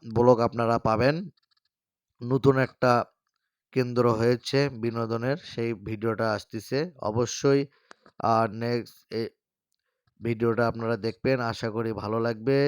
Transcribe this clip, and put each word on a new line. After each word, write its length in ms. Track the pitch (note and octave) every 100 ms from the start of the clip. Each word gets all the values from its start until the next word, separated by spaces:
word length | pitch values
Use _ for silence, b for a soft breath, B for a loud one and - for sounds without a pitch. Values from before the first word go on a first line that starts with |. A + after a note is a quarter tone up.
| A2+
ব্লগ 260 | A2 A#2+ A#2+
আপনারা 360 | A#2 A2+ A#2 A#2
পাবেন। 360 | A2+ A2 B2 D#3+ F#3 _ _ _ _ _ _ _ _ _
নতুন 340 | A#2+ C3 C#3 C3+
একটা 340 | B2+ _ B2+ A#2+ G2+ _ _ _ _ _ _
কেন্দ্র 320 | C3 B2 A#2+ A#2+
হয়েছে 460 | A2 A#2 B2 - C3+ C#3+
বিনোদনের, 680 | B2 A#2 A2+ A2+ A2+ B2 D3+
সেই 260 | - - A#2
ভিডিওটা 520 | A2 G2+ A2 A2+ G#2 A2+
আসতেছে 460 | G#2 - A2+ - C3 E3+ E3
অবশ্যই। 640 | - A2 A#2+ - C#3+ C#3 C#3+ b b b b _
আর 240 | - A2+ A2+
নেক্সট 440 | G#2 A#2 A#2+ G#2 - _
এ 100 | A2 A2+ _ _ _ _ _ _ _ _ _
ভিডিওটা 440 | A2+ A2+ A#2 A2+ A#2
আপনারা 300 | A2+ A2+ A2+
দেখবেন, 420 | G#2+ G#2+ C3 C3
আশা 280 | A#2 A2+ A#2
করি 200 | G#2+ A2+
ভালো 260 | G#2 G#2 A2+
লাগবে। 380 | A#2 A2+ A2+ C#3